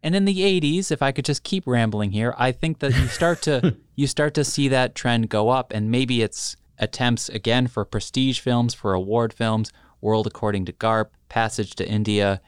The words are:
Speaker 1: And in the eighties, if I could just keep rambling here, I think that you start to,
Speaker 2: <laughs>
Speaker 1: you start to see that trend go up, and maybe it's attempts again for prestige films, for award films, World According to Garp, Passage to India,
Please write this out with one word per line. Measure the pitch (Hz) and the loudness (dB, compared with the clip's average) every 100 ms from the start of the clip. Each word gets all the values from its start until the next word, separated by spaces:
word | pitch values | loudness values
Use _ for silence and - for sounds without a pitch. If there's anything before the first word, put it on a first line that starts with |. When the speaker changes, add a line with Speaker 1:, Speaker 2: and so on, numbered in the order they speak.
Speaker 1:
And | 156 | -2
in | 190 196 | 2 2
the | 190 | 2
eighties, | 196 185 147 170 196 | 2 2 2 0 0
if | 151 | 0
I | 139 | 0
could | 135 | 0
just | 139 143 | -2 -4
keep | - 190 160 | -2 -4 0
rambling | 120 113 104 104 | 2 2 0 -2
here, | 98 117 - | 0 -2 0
I | 123 | 0
think | 127 160 160 | 0 -4 -2
that | 139 | 0
you | 127 127 | 2 0
start | - 165 165 | 0 0 0
to, | - 139 156 - _ | 0 2 2 -2 _
Speaker 2:
<laughs> | - | -4
Speaker 1:
you | 139 | -2
start | - 151 | 0 0
to | 151 | 0
see | 147 - 139 | 0 0 2
that | 131 127 | 2 0
trend | - 127 117 110 | -2 0 0 2
go | 107 110 | 2 2
up, | 131 123 | 2 0
and | 107 107 | -4 0
maybe | 120 131 120 | 0 2 0
it's | 110 - - - _ - | 0 -2 -10 -10 _ -6
attempts | 110 - 123 117 - | -6 -2 0 0 -4
again | 110 113 117 123 | -4 0 2 0
for | - | -2
prestige | 101 107 - - 135 127 | -4 -4 -4 0 0 0
films, | - 123 120 | 0 0 0
for | - 104 | -2 -2
award | 95 95 117 113 | -2 0 0 0
films, | - 113 110 107 - _ _ | -2 -2 -2 -4 -8 _ _
World | 107 110 107 | 0 0 0
According | - 107 101 92 | -2 -2 -2 -4
to | |
Garp, | - 113 113 110 _ - | -2 0 0 -2 _ -6
Passage | - 113 - 101 - | -2 -2 -2 -6 -6
to | 92 | -2
India, | 107 107 104 101 95 | -2 0 2 2 0